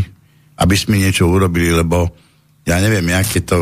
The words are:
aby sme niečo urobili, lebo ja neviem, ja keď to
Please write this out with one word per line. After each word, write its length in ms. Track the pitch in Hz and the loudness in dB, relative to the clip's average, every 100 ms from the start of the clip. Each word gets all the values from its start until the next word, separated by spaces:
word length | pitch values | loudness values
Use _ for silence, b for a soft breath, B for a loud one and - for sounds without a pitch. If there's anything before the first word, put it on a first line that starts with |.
| 92 - b b b - | 0 -8 b b b -2
aby 160 | 87 98 | 0 0
sme 240 | - 104 | 0 0
niečo 320 | 95 90 87 | 0 0 2
urobili, 400 | 92 95 85 85 | 2 0 0 0
lebo 400 | 82 82 87 85 - b b b _ - | 0 0 0 -2 -6 b b b _ -4
ja 160 | 87 | 0
neviem, 240 | 104 107 85 | 0 0 0
ja 160 | 92 | -2
keď 200 | 98 90 82 | -2 -2 -2
to 100 | 90 | 0